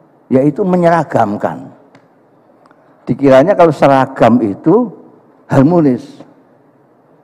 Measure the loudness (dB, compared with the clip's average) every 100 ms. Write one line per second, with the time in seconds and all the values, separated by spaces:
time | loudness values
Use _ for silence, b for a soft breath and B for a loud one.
0 | _ _ _ -2 -2 -2 -2 0 0 0
1 | -2 -4 -4 -4 -8 -10 -16 -20 _ _
2 | _ _ _ _ _ _ _ _ _ _
3 | -10 -2 4 4 4 2 0 2 0 2
4 | -2 0 0 2 -2 -4 0 0 -2 -10
5 | -20 _ _ _ _ 0 2 2 0 -2
6 | -8 -20 -20 _ _ _ _ _ _ _
7 | _ _